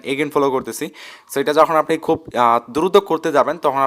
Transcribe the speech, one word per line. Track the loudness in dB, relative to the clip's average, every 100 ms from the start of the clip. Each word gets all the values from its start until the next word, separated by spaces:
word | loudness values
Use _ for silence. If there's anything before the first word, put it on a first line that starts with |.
| -6
again | -6 -4 -2
ফলো | 0
করতেছি। | -2 -6 -10 -12 -12 -20 -20 _
So | -4
এটা | 0
যখন | 2 4 2
আপনি | 0 -2
খুব, | -2 -2 -4 0
আহ, | 2 2 -2
দ্রুত | -4 2 2
করতে | 2 -2 0
যাবেন | 2 0 0
তখন | -2 0